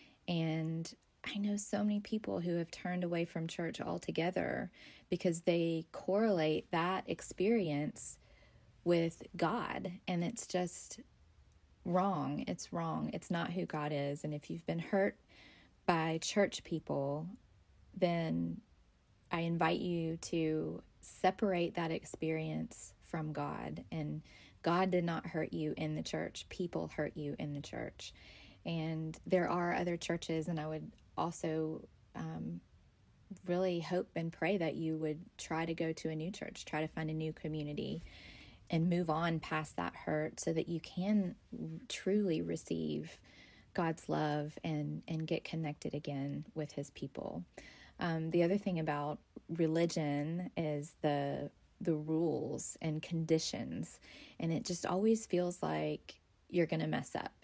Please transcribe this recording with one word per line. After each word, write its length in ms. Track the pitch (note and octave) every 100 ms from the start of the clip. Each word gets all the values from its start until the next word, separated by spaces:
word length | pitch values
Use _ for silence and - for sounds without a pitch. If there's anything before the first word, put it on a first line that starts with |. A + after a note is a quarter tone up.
| - _ -
And 640 | E3+ D#3+ D#3+ D#3+ D#3+ E3 - _ _
I 140 | - G#3
know 180 | G#3 G#3
so 280 | - G#3
many 160 | G#3 G#3
people 400 | G3+ G#3+ G#3 F#3+
who 160 | F3 E3+
have 140 | E3
turned 340 | - F3+ F3+
away 200 | F3 E3+
from 220 | E3+ E3+ E3
church 340 | - E3 -
altogether 880 | E3 E3+ - E3 E3+ F#3 - - F#3 - - - -
because 320 | F3+ F#3 E3
they 440 | F3+ E3+ E3 E3 D#3+
correlate 800 | - - G3 A3+ F3+ D#3 D#3 -
that 340 | E3+ F3 F#3+ -
experience 1120 | E3+ - - F#3+ A#3 E3+ D3 D3+ - - - - - - - - -
with 380 | E3+ E3+ E3 - - E3+
God. 560 | E3 A3 - - F#3+ F3+ -
And 160 | F3
it's 220 | E3+ - -
just, 540 | F3+ F3+ - - - - - - - - - - -
wrong. 600 | F3+ F3+ G3 E3+ C3+ D3 -
It's 260 | F3+ -
wrong. 380 | E3+ E3 D#3+ D#3
It's 180 | - -
not 220 | E3+ E3+
who 140 | F3 E3
God 260 | D#3 D3
is. 320 | D3 C#3+ C#3+
And 100 | D#3
if 160 | D3 -
you've 160 | E3+ -
been 120 | E3+
hurt 380 | E3 G3 G3 - - - - - - _ -
by 320 | E3+ D#3+ D#3+
church 400 | - G#3 G3 -
people, 640 | - D#3+ - C#3+ C#3 D3 E3+ - - - _ - - -
then 640 | F3 E3+ D#3+ E3 E3+ E3+ - _ _ _ _ _ -
I 80 | E3+
invite 400 | E3+ E3+ E3 F3
you 360 | F3+ E3+ E3 E3
to 640 | - E3 D#3+ D#3 D#3 F3 - -
separate 760 | - - F#3 F#3 G#3 F3 E3+
that 160 | - E3
experience 1000 | E3 - - D#3+ D#3+ D#3+ D#3 E3 - - -
from 300 | - E3 D#3
God. 520 | D3+ C#3+ - - D#3 -
And 320 | E3 D3+ D3+ - - - -
God 280 | E3 F3 F#3+
did 140 | F3+
not 220 | E3+ E3 E3
hurt 260 | D#3+ -
you 220 | E3 D3+ -
in 180 | D#3
the 80 | D#3
church. 440 | D#3+ D#3 - - -
People 420 | - F3 E3 E3
hurt 220 | - D3 -
you 180 | D3 -
in 160 | D3+
the 80 | C#3+
church. 500 | C#3+ - - - - - - - - - -
And 520 | E3 D#3+ D#3+ D#3+ D#3+ -
there 220 | F3+ E3
are 260 | F3+ F3
other 220 | F3 F3 E3+
churches, 520 | - E3+ - D#3+ D#3
and 120 | E3
I 60 | D#3
would 260 | D#3 D#3 - - -
also, 720 | E3 - E3 D#3+ D#3 - - - -
um, 460 | E3 D#3+ D#3+ D#3+ F3 - - - _ - - - F#3 -
really 340 | F3 F#3 E3+
hope 280 | D#3 F3+ - F3
and 160 | E3
pray 260 | - E3 G3+
that 160 | D#3+
you 220 | - D#3+ D#3+
would 240 | D#3 D3+ F3 -
try 260 | - D#3+
to 80 | E3
go 200 | E3 D#3+
to 180 | D#3+ D#3+
a 60 | D#3
new 140 | E3
church, 340 | - - -
try 160 | - D3+
to 80 | D#3
find 200 | - D#3+
a 60 |
new 180 | D#3+ D#3
community, 720 | - D#3 D#3 D3 D3 C3+ D#3+ - - - - - - -
and 180 | E3 E3+
move 220 | F3 E3
on 300 | D#3 E3+ E3
past 360 | - D#3 D#3 -
that 180 | -
hurt 440 | - - D#3 D#3 -
so 140 | -
that 160 | D#3+ -
you 120 | E3
can 540 | - - F#3+ G#3+ F3+ - -
r-, 280 | - D#3+ D#3+ -
truly 520 | - F#3+ G#3 G3 D#3+
receive 800 | E3 E3 - E3 D#3 D3+ D#3+ - - - - - -
God's 340 | - E3 D#3+ -
love 500 | D3+ D3+ D3+ D3 -
and, 400 | E3+ D3+ D3 D3+ -
and 180 | D#3+ D#3+
get 180 | E3
connected 500 | - E3 D3+ D3 -
again 500 | D3 D3+ C#3 C#3+ C#3+ D3+
with 180 | D#3 D3
his 180 | - -
people. 540 | - C#3 - - F3 F3 - - - - -
Um, 320 | F3 E3 D#3+
the 120 | E3+
other 120 | E3+ G3+
thing 220 | G3+ E3+
about 400 | D#3+ D3 D3 D3 - - -
religion 1000 | E3 E3 E3 E3+ E3+ D3 C#3+ D3 E3+ F3+ -
is 380 | D#3 D3 D3 -
the, 480 | D3+ C#3+ C#3 C#3 C#3+ - _ -
the 140 | E3+
rules 840 | D#3 D3+ D#3+ E3+ C3+ - - - -
and 220 | D#3+ D#3
conditions, 960 | - E3 D#3+ D#3+ - - - - E3 - - - - -
and 140 | E3
it 120 | E3
just 220 | - F3 -
always 400 | F#3 A3 A3 -
feels 360 | F3 F3+ F3+
like 580 | D#3 D#3 D3+ D3+ - - _ _ -
you're 180 | F3 D#3+
gonna 220 | D#3+ D#3
mess 260 | D#3 -
up. 180 | - - -